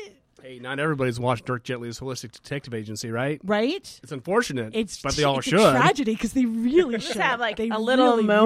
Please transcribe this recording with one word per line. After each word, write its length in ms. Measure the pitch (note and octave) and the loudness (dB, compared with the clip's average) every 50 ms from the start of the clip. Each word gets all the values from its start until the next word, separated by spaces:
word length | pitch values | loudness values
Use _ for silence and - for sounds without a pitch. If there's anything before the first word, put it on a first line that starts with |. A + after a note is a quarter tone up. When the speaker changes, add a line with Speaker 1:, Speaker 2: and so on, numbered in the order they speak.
| G#4 G4 - C4+ _ _ _ - | -12 -14 -20 _ _ _ _ -20
Speaker 1:
Hey, 160 | - C3 C3 | -20 -18 -18
not 220 | A#2+ A#2+ B2+ C3+ C#3 | -12 -10 -8 -4 -2
everybody's 400 | D3 D#3+ D#3 C3+ C3 B2+ A#2 A#2+ | -2 -2 0 0 0 -2 -2 0
watched 260 | A#2+ B2 B2 A2+ - | -2 -2 -2 -2 -4
Dirk 180 | - B2+ A#2 - | -6 -6 -6 -6
Gently's 360 | - B2+ A#2+ A#2+ A#2 A2+ - | -8 -8 -8 -8 -10 -10 -10
Holistic 320 | B2+ C3+ B2+ - - A2+ | -10 -10 -10 -10 -12 -16
Detective 420 | - - _ - C#3 C#3+ - B2+ A#2 | -18 -20 _ -10 -10 -10 -8 -8 -10
Agency, 380 | A2 G#2+ G#2+ G#2+ G#2 - A2+ | -8 -8 -8 -10 -10 -8 -6
right? 280 | A2+ A#2 C3 C#3+ D#3 - - | -4 -4 -2 -4 -4 -6 -4
Speaker 2:
Right? 560 | F#3 G#3 G#3 A3+ C4+ F4 G4 - - - - | -2 -2 0 0 -2 -4 -6 -10 -14 -20 -20
Speaker 1:
It's 100 | - - | -16 -14
unfortunate, 600 | D#3 C3 - E3+ G3 A#3 A#3+ - C#3+ B2 A2+ A2 A2+ | -14 -12 -6 0 0 0 0 0 -4 -4 -6 -4 -4
Speaker 2:
It's 240 | A3 A3+ - - - | -4 -4 -4 -8 -6
Speaker 1:
but 120 | - C#3 C3+ | -6 -4 0
they 80 | D3+ | 2
Speaker 2:
tr-, 60 | D3 | 2
Speaker 1:
all 100 | C#3+ C#3 | 2 2
Speaker 2:
it's 100 | C3 - | 0 0
Speaker 1:
should. 120 | C4+ D#3+ G3 | 2 4 6
Speaker 2:
a 120 | A3 D#3+ | 6 6
tragedy 440 | C3+ - B3+ F4+ G4 D4 C4 A3 A3 | 6 6 4 4 4 2 0 -2 -2
'cause 180 | - - G#3+ - | -2 -4 -2 0
they 120 | C4+ B3+ | 0 0
really 480 | A#3 A3+ A3+ A3+ A#3+ C#4+ F4 F4+ C4 A#3 | 0 0 -2 -2 4 4 4 4 4 -2
Speaker 3:
Let's 140 | G#3+ C4+ | -4 -4
Speaker 2:
should. 100 | E4 D4 | -6 -4
Speaker 3:
have, 220 | G#3 F#3+ C4+ B3 A#3 | -2 0 0 0 0
like, 180 | A#3+ A3 G#3 | -2 -4 -2
Speaker 2:
They 120 | A3+ A3 A3+ | -2 -4 -2
Speaker 3:
a 80 | G#3+ | -2
little 400 | G#3+ A3 A#3 C4 C4 - B3 A#3 | -2 0 2 4 6 6 6 4
Speaker 2:
really, 60 | A3+ G#3+ | 4 4
really 80 | G#3+ G#3 G#3+ A3 | 4 6 6 6